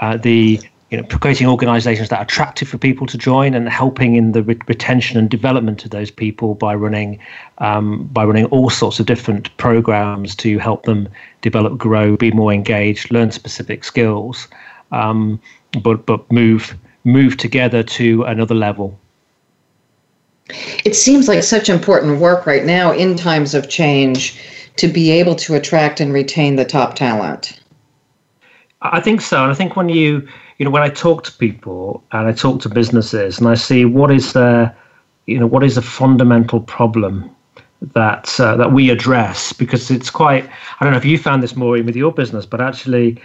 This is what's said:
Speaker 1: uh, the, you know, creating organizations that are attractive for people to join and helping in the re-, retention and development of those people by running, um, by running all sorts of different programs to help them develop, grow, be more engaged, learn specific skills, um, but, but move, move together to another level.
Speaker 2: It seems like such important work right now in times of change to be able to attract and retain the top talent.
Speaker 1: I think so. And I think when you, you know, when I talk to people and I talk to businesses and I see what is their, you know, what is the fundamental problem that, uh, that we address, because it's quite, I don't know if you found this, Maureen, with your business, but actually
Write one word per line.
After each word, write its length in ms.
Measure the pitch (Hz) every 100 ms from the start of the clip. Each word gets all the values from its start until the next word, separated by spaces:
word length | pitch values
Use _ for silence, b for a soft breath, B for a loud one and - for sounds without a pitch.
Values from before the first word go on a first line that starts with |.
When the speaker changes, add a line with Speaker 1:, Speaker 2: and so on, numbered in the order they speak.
Speaker 1:
uh, 160 | 110 113
the, 440 | 117 117 110 107 - _ -
you 60 | 117
know, 100 | 117
creating 400 | - 143 - 127
organizations 600 | 123 120 117 120 107 110
that 100 | 101
are 40 |
attractive 440 | 107 - 143 - 143
for 120 | 127
people 280 | 135 131 131
to 120 | 117
join 340 | 135 131 139
and 160 | 123 117
helping 480 | 110 131 131 123 117
in 160 | 110
the 100 | 113
re-, 160 | 107 113 -
retention 520 | 113 - 127 - 113
and 100 | 107
development 560 | 117 131 131 113 104
of 60 | 107
those 200 | 104 101
people 440 | - 107 107 110
by 200 | 104 107
running, 460 | 104 107 104 104 104 B B B -
um, 460 | 107 107 104 104 -
by 180 | 117
running 220 | 107 110 113
all 240 | 135 127
sorts 280 | - 107 -
of 60 |
different 500 | 113 117 - 101 - -
programs 760 | 123 117 117 104 104 101 98
to 240 | - 110 104
help 260 | 110 104
them 220 | 117 104 98 B B B
develop, 340 | 113 113 - 127
grow, 400 | 110 107 104 104
be 140 | 117
more 200 | 110 107
engaged, 600 | 101 101 104 104 104 -
learn 180 | 117 110
specific 540 | - - - 110 110
skills, 640 | - 123 110 104 113 - - B B B B
um, 480 | 117 110 110 107 107 b b b 117
but, 240 | 113 110 -
but 260 | 107 -
move, 420 | 120 113 110 - - b b
move 320 | 123 135 131 -
together 460 | 117 131 123 117
to 420 | 117 - 117 113
another 300 | 117 110 113
level. 440 | 113 104 101 95 98 _ _ _ _ _ _ _ _ _ _ _ _ _ _ - B B B 214
Speaker 2:
It 100 | -
seems 320 | 254 277 254
like 140 | 170
such 260 | - 220 208
important 500 | 175 202 175 151 147
work 280 | 175 180 160
right 180 | 139
now 280 | 156 180 175
in 220 | 156 185 170
times 340 | 170 156 143
of 160 | 147 135
change 720 | - 151 139 135 131 - B B B B -
to 120 | 170
be 220 | 165 160
able 240 | 165 175 156
to 180 | -
attract 460 | 147 - 160 151 -
and 140 | 143
retain 420 | 139 135 165 143 135
the 80 |
top 300 | 123 147 113
talent. 680 | - 127 110 82 - - - _ _ _ _ _ _ _ _ b b b -
Speaker 1:
I 200 | - 170
think 200 | 220 220
so. 220 | - 147
And 100 | 131
I 20 |
think 220 | 139 180 190
when 140 | 175
you, 360 | 165 151 147 139 B B B
you 80 |
know, 60 | 139
when 120 | 147
I 60 | 147
talk 360 | - 170 156
to 80 | -
people 720 | - 110 - 98 90 95 - -
and 140 | 110 110
I 60 |
talk 300 | 113 131 131
to 60 | 110
businesses 680 | 117 113 117 110 110 98 87
and 100 | 117
I 60 |
see 300 | 117 - 127
what 260 | 120 135 143
is 220 | 135 -
their, 420 | 127 120 120 117 b b b b _ -
you 120 | 123
know, 80 | 117
what 160 | 131
is 100 | 139
the 80 | 120
fundamental 800 | - - 131 127 123 117 117 117
problem 680 | - - 113 110 95 95 - _ _ - b -
that, 560 | 147 117 107 101 - -
uh, 160 | 113 117
that 160 | 120
we 160 | 135 131
address, 640 | 117 127 127 101 90 -
because 380 | - 123 120 -
it's 200 | 127 -
quite, 380 | - 151 131 - B B B
I 40 |
don't 80 | 139
know 60 | 123
if 60 |
you 140 | 139 160
found 240 | 151 135
this, 140 | 120 127
Maureen, 300 | 120 120 117
with 100 | 120
your 160 | 156
business, 340 | 160 113 110 98
but 140 | 117
actually 600 | 127 127 131 123 117 117